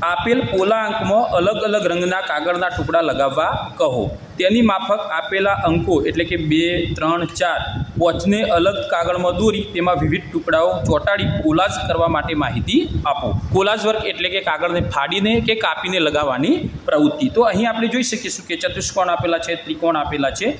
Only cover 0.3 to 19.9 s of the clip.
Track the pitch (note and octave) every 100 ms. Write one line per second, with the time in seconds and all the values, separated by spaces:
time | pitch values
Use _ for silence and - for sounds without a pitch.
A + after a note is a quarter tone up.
0.3 | B3 A3+ F#3+ F#3+ A3 A3 A3+ F#3+ G#3 A#3+
1.3 | F#3 F#3 A3 G#3+ G#3 F3+ F3 F3+ F#3 F#3
2.3 | D3+ E3 F3 F3+ F3 D3 E3 D#3 C3+ C#3
3.3 | C3+ F3 C4 - - D#3 B2+ F#2+ - -
4.3 | - F#3 A3+ A3+ F#3+ G3 G3+ D#3 E3 D#3
5.3 | F#3+ G3 G3 F3+ E3 E3+ D#3+ - D#3+ E3+
6.3 | F3 D#3 D#3 E3+ F3 E3+ - D#3 E3+ E3
7.3 | - F3 C#3+ - B2 - - E3+ D#3+ F3
8.3 | G#3 A3 E3+ F#3 G3+ F#3+ F3 E3+ F3+ F3+
9.3 | F3+ A3 G3+ - F3 F3+ E3 D3+ F3+ -
10.3 | E3 E3+ D#3+ F3 F3+ - D3 G3+ G3+ G3
11.3 | - D#3 D#3+ G3+ - - E3 E3 D#3 D#3+
12.3 | D3+ C3 A#2+ - B3+ - - D3 - A2+
13.3 | G2 - F#3 G3 A3 G#3 G#3+ G3 E3+ F3
14.3 | F#3+ F3+ D3+ F3 F3 - C#3+ C#3+ F#3+ G#3
15.3 | A3+ A3 A3 A3 D#3 F3+ F#3 D3+ D3 D3
16.3 | B2+ E3+ E4+ - - - D3+ D3 - C3
17.3 | A3 A#3 F#3+ A#3 A3+ A3+ B3 B3 - F#3+
18.3 | - F3 E3+ F3+ F#3 - G3 F3+ E3+ F3
19.3 | E3 E3+ E3 D#3 D#3 E3